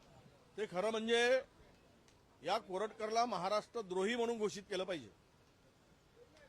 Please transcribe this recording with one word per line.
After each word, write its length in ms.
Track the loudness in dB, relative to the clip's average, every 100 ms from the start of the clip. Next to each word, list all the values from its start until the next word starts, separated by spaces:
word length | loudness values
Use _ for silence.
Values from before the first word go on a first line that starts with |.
| -20 -20 -20 -20 -16 -8
ते 100 | -4
खरं 240 | 0 0
म्हणजे 520 | 0 2 4 6 4 0 -12 -20 -20 -20 -20 -20 -20 _ -8
या 160 | -2 -2
कोरटकरला 680 | -2 -4 -4 -4 -2 0 2
महाराष्ट्रद्रोही 920 | 0 0 0 0 -6 -4 -2 0 2
म्हणून 220 | 0 0
घोषित 240 | -2 -4
केलं 220 | -6 -4
पाहिजे. 260 | -4 -6 -8 -18 _ _ _ _ -20 _ _ -20 _ -20 -20 -20